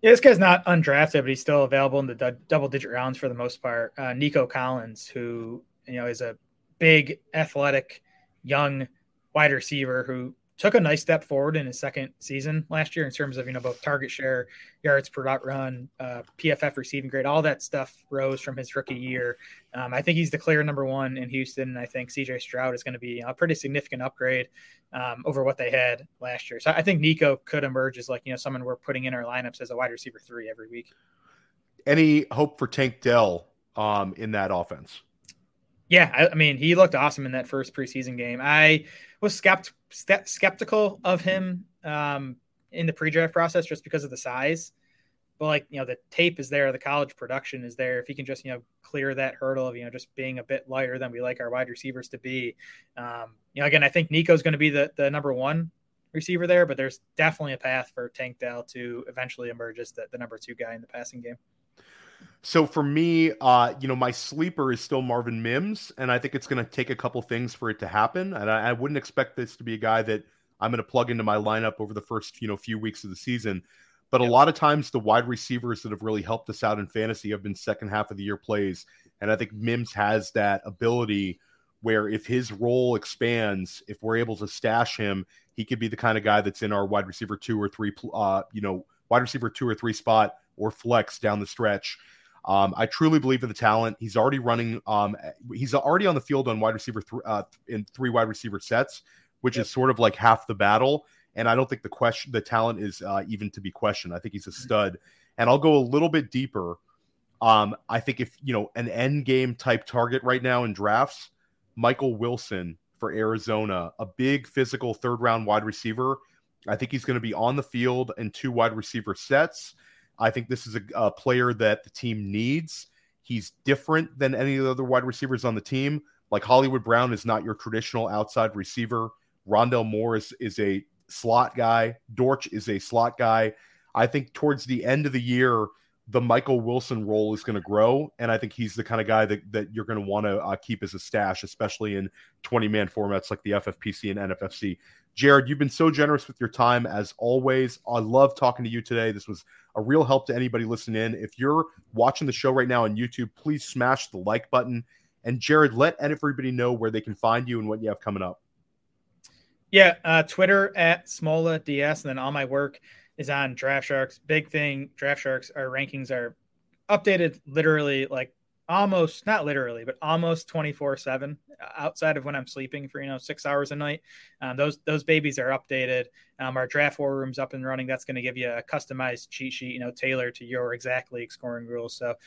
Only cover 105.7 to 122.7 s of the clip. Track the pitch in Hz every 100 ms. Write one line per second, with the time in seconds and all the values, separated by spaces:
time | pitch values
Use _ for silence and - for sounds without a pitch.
105.7 | 147 123 143 165 156 127 127 131 107 87
106.7 | 87 _ _ _ _ _ _ 117 107 104
107.7 | 107 _ 117 113 127 117 _ 139 117 107
108.7 | - 120 98 123 147 127 131 131 117 -
109.7 | 117 - 127 120 131 127 127 123 123 120
110.7 | 95 104 110 139 - - _ _ _ _
111.7 | - 117 131 135 110 120 120 - 98 87
112.7 | 82 _ _ - 90 110 110 110 107 107
113.7 | 92 85 - 110 - 131 139 123 - 127
114.7 | 131 123 107 123 120 120 113 107 107 107
115.7 | 104 117 110 127 135 _ _ _ _ -
116.7 | - 131 135 - 123 113 101 117 139 135
117.7 | 120 123 127 123 - 110 - 135 120 117
118.7 | 110 104 117 107 95 - 135 165 - -
119.7 | - _ _ _ _ 113 123 117 123 -
120.7 | 107 101 - 110 - - 127 123 113 110
121.7 | 107 - - 120 110 101 104 117 151 160